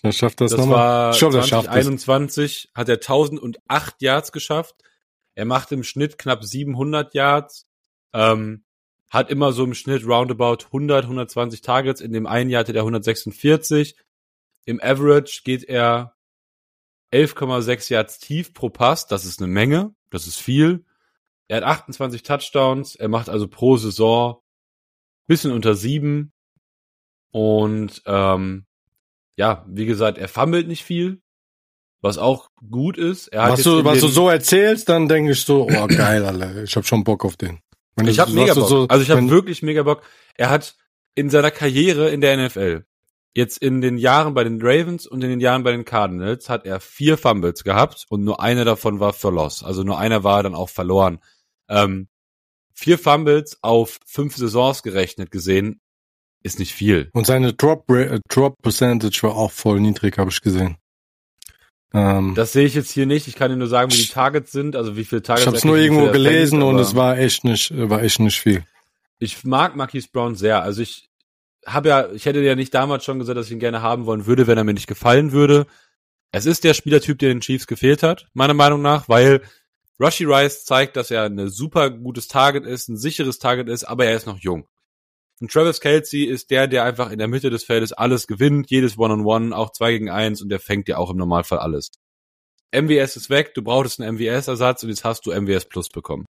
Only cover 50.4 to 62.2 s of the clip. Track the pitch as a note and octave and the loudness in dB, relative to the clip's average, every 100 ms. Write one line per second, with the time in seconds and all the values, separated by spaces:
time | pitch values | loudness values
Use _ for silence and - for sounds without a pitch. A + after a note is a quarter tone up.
50.4 | G2 E2+ F#2 - F2+ F#2+ F#2+ E2+ _ _ | 0 -4 -8 -6 0 4 4 0 _ _
51.4 | _ _ _ G#2 G2+ F#2+ F#2+ _ _ _ | _ _ _ 0 2 0 -10 _ _ _
52.4 | _ _ _ - - E3+ D#3 D3 D3+ D3 | _ _ _ -8 0 2 4 2 4 2
53.4 | D3+ - A2 A#2 A2+ - _ - C#3+ C3 | 0 -8 2 2 2 -6 _ -6 -6 -4
54.4 | A#2+ A2+ B2+ C3+ A2+ F#2+ F#2 - F2+ G2 | -4 2 0 0 -6 -4 -4 -6 -10 -8
55.4 | F2 F#2+ G#2 G#2+ _ _ _ _ _ _ | 0 0 0 -8 _ _ _ _ _ _
56.4 | F#2+ - F#2+ - G2+ F#2 C#2 - A2+ C3 | -12 -8 -10 -2 2 2 2 -2 2 2
57.4 | B2+ A2 D3 D#3 - B2 C3 A2+ - - | 2 2 2 2 2 2 2 -4 -2 0
58.4 | C3+ C3 A#2 - B2 A#2 G#2+ - A2 G#2+ | 0 0 -4 0 0 0 -2 -2 -2 -2
59.4 | G#2+ - A2 G2+ G#2+ G2+ G2+ F#2+ F#2+ - | -4 -2 0 2 2 0 -2 -2 -4 -2
60.4 | - F#2 F#2 E2 _ _ _ _ _ _ | -2 0 -2 -6 _ _ _ _ _ _
61.4 | - _ _ _ _ G#2+ G2+ G2 | -20 _ _ _ _ 0 2 2